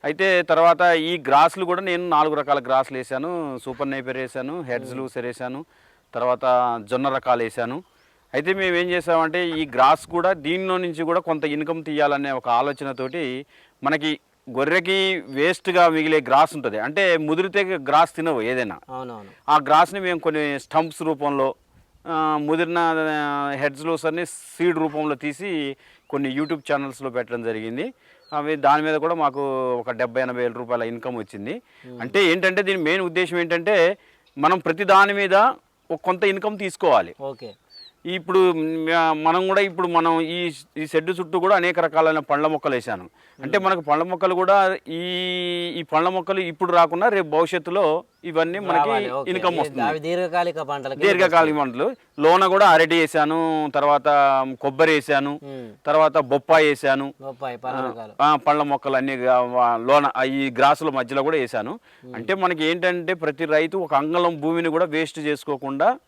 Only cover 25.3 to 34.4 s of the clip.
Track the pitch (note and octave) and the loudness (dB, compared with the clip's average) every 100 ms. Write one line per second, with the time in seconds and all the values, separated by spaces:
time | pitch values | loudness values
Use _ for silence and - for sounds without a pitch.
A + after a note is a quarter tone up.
25.3 | C#3 G3 E3 C#3 C3+ _ _ _ C#3+ C#3 | -8 -6 -6 -6 -10 _ _ _ -4 -4
26.3 | C3 D3+ D#3+ C#3 C#3+ C#3 B2+ C3+ B2 A#2 | -4 -4 -6 -2 -4 -4 -8 -6 -6 -6
27.3 | A#2+ A2+ A2+ A2+ A#2+ A3 - _ _ _ | -6 -4 -6 -6 -8 -8 -10 _ _ _
28.3 | D3 D3 D#3 C#3 D3+ D#3 D#3 D#3+ E3+ D3 | -6 -4 0 2 2 2 -2 -2 0 -2
29.3 | C3+ C#3 C3 B2+ B2 B2 A#2 B2 A#2+ B2+ | -2 -4 -4 -4 -4 -6 -4 -4 -2 -4
30.3 | B2 A#2+ A2+ A#2+ A#2+ A#2 A#2+ B2+ A#2+ G#2 | -2 -4 -6 -6 -4 -4 -6 -8 -8 -10
31.3 | G#2 G#2 A3 _ _ C3 B2 B2 G3 F#3+ | -12 -10 -12 _ _ -20 -14 -2 2 2
32.3 | F3 F#3 F#3 G3 F#3+ D#3 F#3 F3+ E3 F3 | 2 2 0 -2 0 0 0 -2 -2 -2
33.3 | F3 E3+ E3+ E3+ G#3 E3+ G3+ _ _ _ | -2 -2 -2 2 4 4 2 _ _ _
34.3 | - | -2